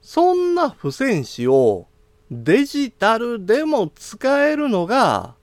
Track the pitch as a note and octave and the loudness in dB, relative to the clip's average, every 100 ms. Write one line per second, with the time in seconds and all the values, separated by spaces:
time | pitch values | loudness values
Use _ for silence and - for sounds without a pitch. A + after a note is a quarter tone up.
0 | - - F4 F4+ F4+ F4 D4+ - C#3+ C3+ | -6 0 2 2 0 0 -2 -4 -8 -4
1 | C4+ F#3 A#2+ - A#2+ C3+ A#2+ G2 E2+ _ | -2 -2 -4 -4 2 4 4 0 -8 _
2 | _ _ _ A#2+ A#2 G#3 C#4 C#4+ C#4 _ | _ _ _ -8 0 2 2 -4 -6 _
3 | G3 A3+ A#3+ A#3 F#3 A#3+ D#4 D4 G3 _ | 0 0 -2 -6 0 0 2 0 -2 _
4 | - G#3+ C4 C#4+ C#4+ D4+ D4 G3 E3+ B3+ | -20 -6 -2 2 0 0 -2 -2 0 2
5 | G#3 G#2 F2+ - | 2 0 -4 -18